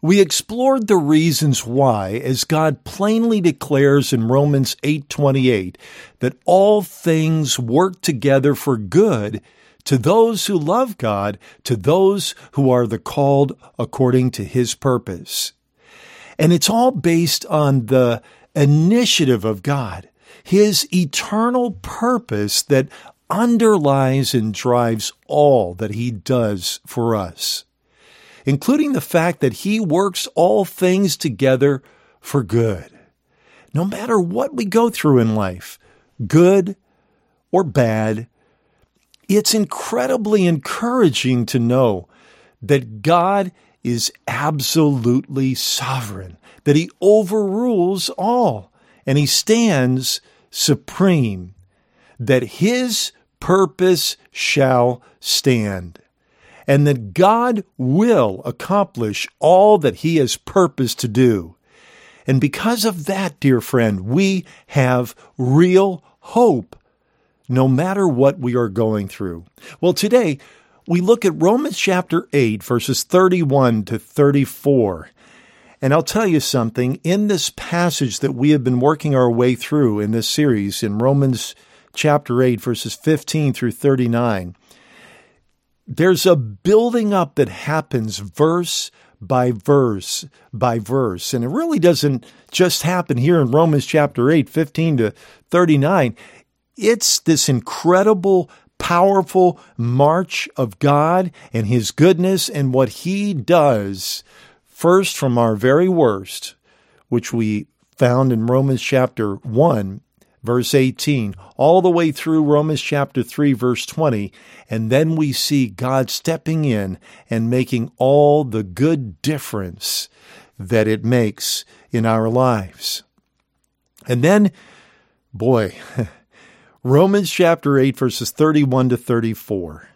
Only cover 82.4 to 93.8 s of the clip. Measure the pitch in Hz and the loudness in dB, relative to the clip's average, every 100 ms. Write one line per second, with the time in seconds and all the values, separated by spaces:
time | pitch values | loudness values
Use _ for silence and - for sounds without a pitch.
82.4 | 127 113 - 117 113 - - 156 - 156 | 0 0 -4 -6 -8 -6 -2 -2 -2 -4
83.4 | 147 120 123 - 143 135 120 117 120 101 | -2 -2 -4 -2 0 0 0 0 -2 -4
84.4 | 90 87 _ _ _ _ - _ _ _ | -8 -16 _ _ _ _ -20 _ _ _
85.4 | _ _ _ _ - - 175 180 185 165 | _ _ _ _ -18 0 2 4 4 2
86.4 | 113 101 175 214 240 240 214 196 156 - | 0 -6 2 4 4 0 0 0 -2 0
87.4 | 123 - - 156 151 131 110 92 98 - | -2 -2 -4 -4 -2 -4 -4 -8 -14 0
88.4 | 151 175 175 - - _ _ _ 95 127 | 2 2 -2 -6 -8 _ _ _ -2 0
89.4 | 127 120 - 143 127 101 - - - _ | 0 -2 2 2 2 -2 -8 -12 -12 _
90.4 | _ 113 123 117 101 135 120 90 - 127 | _ -4 -2 -2 -4 -2 -2 -4 -6 -6
91.4 | 120 202 339 285 170 156 147 131 - _ | -4 -4 -4 2 2 2 0 -4 -8 _
92.4 | _ - 180 - 156 180 170 127 135 170 | _ 0 0 0 -2 -4 -2 -2 2 2
93.4 | 131 135 165 147 | 2 2 2 2